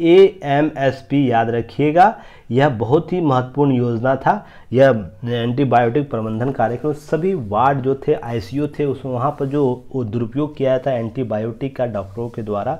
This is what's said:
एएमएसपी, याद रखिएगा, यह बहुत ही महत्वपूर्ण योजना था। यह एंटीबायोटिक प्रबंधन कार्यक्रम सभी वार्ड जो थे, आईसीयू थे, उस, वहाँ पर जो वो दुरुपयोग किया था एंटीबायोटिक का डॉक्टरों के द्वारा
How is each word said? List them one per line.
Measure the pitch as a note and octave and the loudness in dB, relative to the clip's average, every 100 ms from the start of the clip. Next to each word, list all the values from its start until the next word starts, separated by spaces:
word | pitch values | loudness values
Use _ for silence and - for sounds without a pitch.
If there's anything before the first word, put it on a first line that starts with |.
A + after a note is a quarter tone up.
एएमएसपी, | E3+ F#3 G3 - C#3+ C#3 D3+ D3+ C3+ B2 - C#3 C3 | 6 8 8 4 0 2 2 0 -2 -2 -2 0 2
याद | A2+ A#2 | 2 2
रखिएगा, | A#2 A#2 - D3+ E3 G#3 A3+ - - - | -2 -4 -2 2 6 4 2 -12 -18 -2
यह | A#2+ D3 | 2 2
बहुत | A2 A2+ D#3 D#3+ | 0 0 0 0
ही | F3+ | 0
महत्वपूर्ण | D3+ B2+ B2+ C#3 C#3+ | 2 2 0 0 2
योजना | B2 B2 A2+ B2+ C3 | 2 0 0 0 0
था। | D#3 G#3 - - - | 0 -2 -4 -20 -2
यह | A#2+ C3+ A2+ F2 - | 4 6 4 -4 -10
एंटीबायोटिक | A#2+ A#2+ A#2 B2 C3+ A#2+ A#2 D3 C#3+ | -6 -2 -2 0 2 4 4 0 -2
प्रबंधन | A2+ A2 A2 C3 | -4 -4 -2 -2
कार्यक्रम | C3 A2+ B2 D3+ | 0 -2 -2 -4
सभी | D3 - D#3+ F#3+ | -6 -4 -2 -2
वार्ड | F3+ G#2 G#2+ C3 C#3 | -2 -2 0 2 0
जो | C3 | -2
थे, | C3+ - | -2 -2
आईसीयू | D3+ A#2 A#2 F#2+ C#3 D3 | -4 -4 -8 -6 -6 -4
थे, | D3 | -4
उस, | C#3+ B2+ | -4 -4
वहाँ | C3+ A#2+ C#3+ | -6 -4 -4
पर | C#3+ C#3 | -4 -4
जो | D3 C3 B2 - | 0 0 -2 -8
वो | C3 | -6
दुरुपयोग | G#2+ A#2 A2+ C#3 D3+ D3 | -4 -4 -4 -4 -4 -2
किया | C3 C3 | 0 0
था | C#3 | -2
एंटीबायोटिक | A#2+ A2+ C3+ A2+ G#2+ A#2 A2 C#3 C#3 | -4 -4 -6 -4 -4 -6 -6 -8 -4
का | B2 | -6
डॉक्टरों | G#2 F#2+ A#2+ A#2+ | -6 -8 -8 -8
के | A#2+ | -8
द्वारा | G#2+ G2+ A#2 | -6 -4 -4